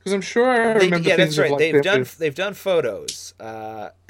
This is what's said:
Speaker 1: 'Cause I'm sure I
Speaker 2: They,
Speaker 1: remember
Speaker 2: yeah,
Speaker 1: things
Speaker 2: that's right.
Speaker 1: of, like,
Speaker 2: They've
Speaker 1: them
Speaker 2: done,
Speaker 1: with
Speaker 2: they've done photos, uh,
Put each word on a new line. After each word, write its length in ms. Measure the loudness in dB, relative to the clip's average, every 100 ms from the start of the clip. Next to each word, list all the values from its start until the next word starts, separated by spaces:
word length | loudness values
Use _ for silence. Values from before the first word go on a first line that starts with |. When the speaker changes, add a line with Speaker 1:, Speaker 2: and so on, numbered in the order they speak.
Speaker 1:
'Cause 100 | -6
I'm 80 | -4
sure 260 | -2 2 2
I 240 | 2 2
Speaker 2:
They, 120 | 4 2
Speaker 1:
remember 220 | 2 2
Speaker 2:
yeah, 80 | 2
Speaker 1:
things 140 | 2
Speaker 2:
that's 80 | 2
right. 80 | 0
Speaker 1:
of, 40 |
like, 80 | 2
Speaker 2:
They've 140 | 4
Speaker 1:
them 120 | 4
Speaker 2:
done, 160 | 2 0
Speaker 1:
with 180 | -2 -4
Speaker 2:
they've 160 | -6
done 200 | -4 -6
photos, 800 | -6 -2 0 0 -6 -10 -14 -16 -16
uh, 520 | -14 -12 -12 -12 -14 -16